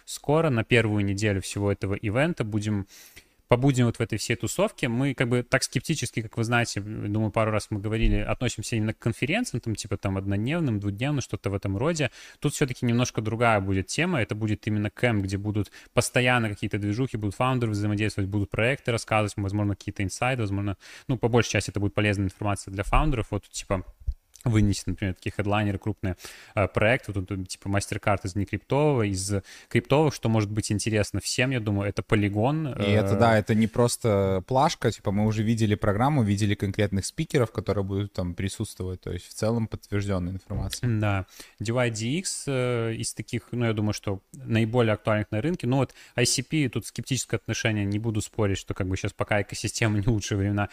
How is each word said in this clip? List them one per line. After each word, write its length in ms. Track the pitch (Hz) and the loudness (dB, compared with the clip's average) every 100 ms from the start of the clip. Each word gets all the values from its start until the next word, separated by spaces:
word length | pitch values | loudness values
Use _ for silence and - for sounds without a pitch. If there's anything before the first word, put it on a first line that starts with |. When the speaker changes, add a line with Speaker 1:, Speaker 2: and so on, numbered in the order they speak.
| - | -14
Speaker 1:
скоро, 440 | - - 151 165 | -8 0 2 2
на 140 | 113 | 2
первую 400 | 107 120 110 104 | 4 4 4 2
неделю 360 | 101 98 110 95 | 0 0 0 0
всего 280 | - 104 101 | -2 -2 0
этого 240 | 101 98 | 0 -2
ивента. 480 | 98 110 117 165 170 | -4 -2 0 0 -2
Будем, 440 | 107 107 107 101 95 - - - - _ _ | -4 -2 0 -2 -4 -12 -20 -20 -20 _ _
побудем 380 | 123 143 127 120 | 4 4 4 4
вот 100 | - | 2
в 40 | |
этой 160 | 117 107 | -2 -2
всей 200 | - 117 | -2 -2
тусовке. 500 | 110 - 214 - 135 | -2 0 -2 0 -2
Мы 240 | 117 139 | 0 0
как 160 | 127 123 | 0 0
бы 140 | 123 | 0
так 220 | 120 131 | 0 0
скептически, 580 | - 131 - 160 123 - | 0 -4 -2 -4 -4 -6
как 140 | 110 - | -6 -4
вы 80 | |
знаете, 360 | 113 120 117 - | 0 0 0 -4
думаю, 520 | 104 113 107 107 110 | -6 -6 -2 0 0
пару 180 | 113 110 | 0 0
раз 160 | 107 - | 0 -2
мы 100 | 104 | -6
говорили, 380 | 104 110 113 104 | -4 2 4 2
относимся 580 | 107 110 123 - - 113 | 0 -2 -2 -4 -4 -2
именно 180 | 107 | 0
к 40 | - | -2
конференциям, 600 | 117 - 127 208 247 123 | -2 -2 0 -2 -2 -4
там, 140 | 113 | -4
типа, 220 | 101 - 98 | -6 -4 -4
там, 200 | 101 98 | -2 -2
однодневным, 600 | 98 98 117 170 147 104 | -2 -2 0 0 0 0
двухдневным, 420 | 101 98 135 143 | -2 -2 -2 -2
что-то 300 | - 104 101 | -4 -6 -4
в 40 | |
этом 220 | 98 101 98 | -2 -2 0
роде. 360 | 143 160 131 - - - | 0 0 -2 -4 -20 -6
Тут 160 | 147 | -4
все-таки 320 | - 135 - 120 | 0 -2 0 0
немножко 340 | 117 123 - | 2 0 -2
другая 400 | 110 113 120 104 | -4 2 4 4
будет 280 | 95 95 87 | 2 0 -2
тема. 340 | - 175 156 | -2 0 0
Это 140 | 101 107 | -2 -2
будет 320 | 110 104 - | -2 -2 -2
именно 200 | 104 104 | -2 -2
кэмп, 360 | - 123 107 | 0 0 2
где 120 | 95 98 | 0 -2
будут 360 | 104 104 98 - - | -2 -4 -4 -8 -4
постоянно 560 | - - 127 123 123 110 | 0 0 2 2 2 0
какие-то 300 | 101 107 107 | -4 -4 -2
движухи, 380 | 101 104 131 113 | -2 -2 -2 -2
будут 180 | 104 | -4
фаундеры 380 | - 127 131 117 | -2 0 0 0
взаимодействовать, 580 | 101 104 104 107 - 95 | 0 0 0 0 -2 -2
будут 200 | 104 101 | -2 -2
проекты 420 | - 117 139 - | 0 0 0 -2
рассказывать, 400 | 117 - 110 104 - | -2 0 0 0 -2
возможно, 380 | 98 104 104 | -2 0 0
какие-то 300 | 98 - - | -2 -6 -6
инсайды, 380 | 95 - 123 131 | -6 -2 -2 -2
возможно, 340 | 104 98 101 95 - - - | -2 -2 -4 -6 -12 -12 -6
ну, 100 | 123 | -2
по 80 | 117 | 2
большей 240 | 120 - | 4 4
части 200 | 104 - | 0 -2
это 100 | 101 | -2
будет 140 | 101 | -2
полезная 320 | - 104 101 95 | 2 2 2 0
информация 440 | - 104 98 - | -2 -4 -4 -6
для 120 | 98 | -6
фаундеров. 420 | - 127 151 123 98 | 0 2 4 0 -2
Вот, 160 | 104 - | -4 -6
типа, 360 | - - 95 - - - - _ - | -10 -4 -4 -4 -10 -8 -8 _ -6
вынесет, 420 | 120 110 104 98 - | 0 4 4 2 -4
например, 280 | 87 98 | -4 -4
такие 180 | 90 104 | -4 -4
хедлайнеры, 460 | - 101 104 104 95 | -4 0 2 2 0
крупные, 380 | 107 - 98 87 - - - | -4 -4 -4 -4 -10 -18 -6
э, 120 | - 95 | 0 2
проекты, 460 | - 107 131 - | 4 4 2 0
вот, 160 | 98 92 98 92 | -6 -4 -6 -6
типа, 220 | - 101 | -8 -2
MasterCard 520 | 101 - 104 - 98 | -2 -2 -2 0 0
из 100 | 98 101 | -2 -4
некриптового, 640 | 98 98 - 135 151 131 | -4 -4 -2 0 2 2
из 320 | 104 95 98 101 - - - | 0 -2 -2 -4 -4 -14 -4
криптовых, 460 | 120 - 139 151 | -2 2 4 4
что 160 | - 113 | 0 0
может 200 | 110 101 | 2 2
быть 220 | 107 - | -2 -2
интересно 480 | 104 113 107 98 101 | -2 0 0 0 -2
всем, 300 | - - 127 | -4 0 0
я 100 | 127 | 0
думаю, 300 | 107 101 101 | 0 0 0
это 100 | 104 | -4
Polygon, 720 | - 110 101 104 120 156 151 - | 0 2 2 2 0 0 -4 -2
Speaker 2:
И 80 | 101 | 2
это, 260 | 107 98 101 | 2 4 4
Speaker 1:
э, 20 | |
Speaker 2:
да, 180 | 117 110 | 6 6
это 180 | 101 | 4
не 120 | 110 110 | 2 2
просто 760 | - 120 - 117 101 98 95 - | 2 2 2 2 2 2 0 0
плашка, 440 | 131 160 - 120 | 2 2 2 -2
типа, 200 | - 104 | -2 -2
мы 140 | 98 107 | 0 2
уже 160 | 107 | 2
видели 320 | 107 113 107 | 0 2 2
программу, 480 | 104 107 101 131 151 | 2 2 2 2 4
видели 320 | 104 101 104 | 4 2 2
конкретных 500 | 104 101 98 101 95 | 0 -2 0 0 0
спикеров, 480 | - - 160 147 113 | -2 -4 -2 0 0
которые 320 | - 95 98 | 0 -2 -2
будут 300 | 95 98 101 | -2 -2 -4
там 200 | - 90 | -4 -6
присутствовать, 680 | 85 95 - 107 - 92 92 | -4 -4 -4 -8 -6 -8 -8
то 100 | 92 | -8
есть 140 | 90 - | -10 -10
в 80 | |
целом 320 | - 110 117 110 | -4 0 0 -2
подтвержденная 640 | - - 101 101 95 90 | -6 -6 -4 -2 -2 -2
информация. 560 | 95 - 101 98 - 123 | -6 -8 -6 -4 -2 0
Speaker 1:
Да. 380 | 107 104 98 92 - - - | 0 2 0 -4 -12 -20 -8
D 140 | 107 | -2
Y 180 | 123 120 | 0 0
D 160 | 110 117 | 0 -2
X, 380 | 160 190 - - | -2 -4 -6 -4
э, 480 | 131 123 120 113 | -2 0 0 -2
из 180 | 113 117 | -4 -6
таких, 360 | - - 117 - | -8 -6 -8 -4
ну, 140 | 123 117 | -2 0
я 80 | |
думаю, 180 | 107 107 | 2 0
что 300 | - - 95 - | -2 -4 -6 -8
наиболее 640 | 143 123 110 113 123 113 | -14 0 2 4 4 2
актуальных 360 | 104 - 107 101 | 2 2 0 0
на 120 | 107 | -2
рынке. 240 | - - 120 | -2 -2 0
Ну, 100 | 135 | 0
вот 180 | 123 - - - | 0 -4 -8 0
I 80 | |
C 180 | 123 - | 0 0
P, 280 | 123 156 131 | -2 -2 0
тут 160 | 113 - | -2 -8
скептическое 520 | - - 127 - 117 | -10 -4 -4 -2 -6
отношение, 460 | - 110 113 107 | -4 -2 0 0
не 140 | 101 104 | 0 -2
буду 240 | 117 107 | -2 -2
спорить, 340 | - - 104 95 | -4 -2 0 0
что, 160 | - | -4
как 160 | - 95 | -4 -2
бы, 80 | 92 | -2
щас 160 | 104 | -4
пока 300 | - - 104 | -6 0 0
экосистема 560 | - - 104 - 113 107 | 0 -4 -6 0 2 2
<laughs> 0 | |
не 80 | 98 | 2
лучшие 320 | 110 - 101 | 0 0 0
времена 320 | 98 101 101 | 2 0 -2